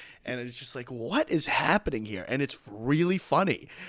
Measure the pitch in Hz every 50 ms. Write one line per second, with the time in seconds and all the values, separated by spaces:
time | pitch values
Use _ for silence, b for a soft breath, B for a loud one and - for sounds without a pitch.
0 | B B B B B - 127 123 120 123 120 - 135 - - 131 123 - 127 117
1 | 113 135 196 294 311 - - 156 - - - - 156 151 170 208 - - - 110
2 | 110 107 107 95 87 - 123 135 143 135 - - - - 104 107 113 123 143 156
3 | 175 175 190 180 - - - 160 196 185 107 - - B B B B